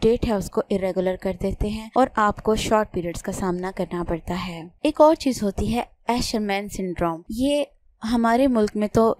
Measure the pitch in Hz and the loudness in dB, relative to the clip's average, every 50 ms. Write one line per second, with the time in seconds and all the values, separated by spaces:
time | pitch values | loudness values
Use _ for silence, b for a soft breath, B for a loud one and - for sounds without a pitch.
0 | - 220 233 247 - 233 214 196 180 - - 214 - - 202 190 190 185 180 190 | 2 2 2 2 0 0 0 -2 -2 -4 -4 -4 -2 0 0 -2 0 -2 0 0
1 | 180 185 185 185 - 190 185 - - 190 190 - - 208 214 220 220 220 - 240 | 0 0 -2 -2 -4 -6 -4 -4 -4 -4 -2 -2 -4 -4 -4 -6 -8 -2 0 2
2 | 233 233 - 220 214 208 202 - - 220 220 214 - - 226 214 214 - - 180 | 2 2 2 2 0 0 0 0 -2 0 0 0 0 2 2 2 0 0 -4 -6
3 | 165 170 165 - - 202 185 - 202 185 175 180 185 190 - - 180 170 180 175 | -4 -4 -6 -6 -8 -8 -6 -4 -2 -2 -2 -4 -4 -6 -6 -6 -6 -4 -4 -4
4 | 170 - 170 160 - - 175 185 180 180 170 165 160 175 - _ - 302 302 - | -4 -4 -6 -6 -4 -6 -6 -6 -6 -6 -8 -10 -12 -16 -8 _ -2 0 4 6
5 | 302 311 320 - - 269 240 - 208 196 196 - 208 208 226 240 - - _ _ | 6 6 6 4 0 -2 -2 0 -2 -2 -2 -2 -2 -2 -2 -2 -4 -6 _ _
6 | _ - 233 247 240 - - 214 214 202 196 196 208 196 - - 190 180 170 - | _ -2 -2 -2 -2 -2 -2 -2 -2 -2 -2 -4 -4 -6 -6 -6 -6 -4 -4 -2
7 | 175 170 165 160 175 - 220 233 262 285 285 294 277 - _ _ _ _ _ _ | -2 -2 -2 -4 -10 -10 -6 -2 0 0 2 0 -2 -4 _ _ _ _ _ _
8 | - 220 247 233 233 226 233 247 277 277 247 220 208 208 - 214 214 208 - 226 | -4 -2 0 2 4 4 4 4 4 4 4 2 2 0 0 -2 -2 0 2 4
9 | 226 226 - | 4 4 2